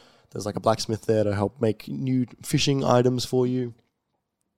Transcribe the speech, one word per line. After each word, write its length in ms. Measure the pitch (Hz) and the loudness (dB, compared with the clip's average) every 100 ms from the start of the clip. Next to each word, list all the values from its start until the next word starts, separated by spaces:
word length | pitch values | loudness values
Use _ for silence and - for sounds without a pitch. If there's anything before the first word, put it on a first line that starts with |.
| - _ _ | -20 _ _
There's, 160 | 110 104 | -10 -6
like, 80 | 95 | -2
a 40 | |
blacksmith 460 | 110 110 - 110 - | 0 0 -2 -4 0
there 180 | 110 | 2
to 120 | 104 101 | 2 0
help 260 | 101 - | -2 0
make 260 | 113 104 - | -2 -2 -6
new 380 | 139 135 127 120 - | -6 -2 0 -2 -6
fishing 400 | - 143 143 135 | -4 0 2 0
items 400 | 135 123 123 123 | 2 4 4 0
for 220 | - 127 127 | -2 0 0
you. 300 | 127 120 - _ _ _ _ _ _ _ | -2 -6 -10 _ _ _ _ _ _ _